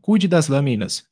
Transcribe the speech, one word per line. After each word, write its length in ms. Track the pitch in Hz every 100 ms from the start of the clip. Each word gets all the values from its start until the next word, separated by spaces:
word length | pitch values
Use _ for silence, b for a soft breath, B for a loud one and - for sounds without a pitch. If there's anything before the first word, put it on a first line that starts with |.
Cuide 260 | - 214 185
das 200 | 170 151
lâminas, 560 | 139 143 113 101 - -